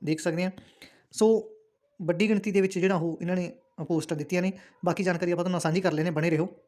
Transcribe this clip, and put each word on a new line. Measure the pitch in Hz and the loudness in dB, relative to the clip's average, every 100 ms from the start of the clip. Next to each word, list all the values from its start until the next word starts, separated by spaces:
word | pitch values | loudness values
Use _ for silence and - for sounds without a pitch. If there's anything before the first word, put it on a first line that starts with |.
ਦੇਖ | 147 156 | -4 -2
ਸਕਦੇ | 175 165 | -2 -2
ਹਾਂ। | 185 185 - - - _ _ | -2 -6 -16 -20 -20 _ _
ਸੋ | - 220 220 - - _ _ _ - | 2 4 4 0 -14 _ _ _ -8
ਵੱਡੀ | 165 170 220 | -2 0 2
ਗਿਣਤੀ | 208 208 | 2 2
ਦੇ | 196 | 2
ਵਿੱਚ | 190 190 | 2 2
ਜਿਹੜਾ | 185 185 | 2 2
ਉਹ | 165 156 | -2 -4
ਇਹਨਾਂ | 175 185 | -2 -2
ਨੇ | 175 - _ - 156 | -4 -8 _ -10 -2
ਪੋਸਟਾਂ | 165 156 156 | -2 -2 -4
ਦਿੱਤੀਆਂ | 147 180 | -2 -2
ਨੇ। | 185 185 - _ 180 | -2 -4 -12 _ -2
ਬਾਕੀ | 170 | 0
ਜਾਣਕਾਰੀ | 190 170 175 | 0 0 0
ਆਪਾਂ | 175 | 0
ਤੁਹਾਨੂੰ | 175 175 | 0 0
ਸਾਂਝੀ | 160 170 | 0 2
ਕਰ | 185 | 2
ਲੈਂਦੇ, | 151 170 | 0 0
ਬਣੇ | 156 170 | 0 0
ਰਹੋ। | 156 185 - | 0 0 -6